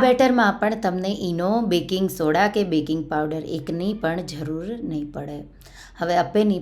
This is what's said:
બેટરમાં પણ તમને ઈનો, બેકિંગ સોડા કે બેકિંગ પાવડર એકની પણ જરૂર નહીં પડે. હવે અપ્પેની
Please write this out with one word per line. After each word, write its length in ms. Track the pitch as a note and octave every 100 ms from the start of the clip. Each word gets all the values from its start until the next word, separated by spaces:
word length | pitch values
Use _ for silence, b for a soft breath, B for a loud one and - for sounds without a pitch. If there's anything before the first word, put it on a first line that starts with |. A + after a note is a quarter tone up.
બેટરમાં 520 | B3+ B3 C4 B3 G#3 G3
પણ 220 | G#3+ A3 G3+
તમને 260 | F#3 F#3+ G#3 F3+
ઈનો, 220 | E3+ F#3 A#3 G#3+
બેકિંગ 340 | F3 C#3+ F#3 F#3+ F#3
સોડા 280 | D#3 D#3+ G#3 G#3
કે 80 | F#3
બેકિંગ 280 | D#3+ D3 D#3+ D3+
પાવડર 340 | D3+ D3+ D#3+ - D#3+
એકની 360 | D#3 E3+ F#3+ G#3+
પણ 280 | D#3+ F3 E3+
જરૂર 380 | D3 D3+ D#3+ F#3 A#3 E3+
નહીં 180 | D#3 D3 D3
પડે. 240 | C#3+ D3 - B B B B -
હવે 160 | E3+ F3
અપ્પેની 400 | - G#3 G#3+ F3+